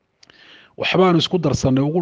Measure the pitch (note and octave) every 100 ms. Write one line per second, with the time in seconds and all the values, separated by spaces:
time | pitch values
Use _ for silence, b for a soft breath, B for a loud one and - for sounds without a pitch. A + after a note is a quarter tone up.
0 | _ _ B B B B B - - E3
1 | F#3 E3+ - F#3 D3+ B2 C3+ C3 C#3+ E3+